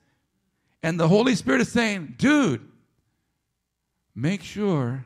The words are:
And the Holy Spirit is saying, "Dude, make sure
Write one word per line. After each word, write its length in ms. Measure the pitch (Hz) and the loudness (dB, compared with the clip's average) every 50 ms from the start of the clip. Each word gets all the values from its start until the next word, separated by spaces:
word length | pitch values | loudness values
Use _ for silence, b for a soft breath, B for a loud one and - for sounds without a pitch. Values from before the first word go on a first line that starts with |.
| _ _ _ _ _ _ _ _ _ _ _ _ _ _ _ _ - | _ _ _ _ _ _ _ _ _ _ _ _ _ _ _ _ -6
And 160 | 165 170 170 | -4 -2 0
the 80 | 165 | 2
Holy 280 | 160 190 208 240 262 240 | 4 4 4 4 2 0
Spirit 260 | - - 254 262 254 | 0 0 0 0 0
is 100 | 226 - | 0 0
saying, 440 | - 233 233 220 202 190 151 - 123 | 0 -2 -2 -2 -2 -6 -8 -12 -6
"Dude, 440 | - - 269 302 294 262 180 123 113 - - _ _ _ _ _ _ _ _ _ _ _ _ _ _ _ _ _ _ _ _ _ _ _ _ _ _ _ _ - | -2 2 2 4 4 2 2 0 -4 -8 -14 _ _ _ _ _ _ _ _ _ _ _ _ _ _ _ _ _ _ _ _ _ _ _ _ _ _ _ _ -10
make 300 | 107 127 160 156 - - | -6 -4 -4 -4 -4 -8
sure 640 | - - 196 214 196 175 143 127 117 131 135 127 | -10 -8 -4 -2 0 0 0 -2 -4 -6 -8 -12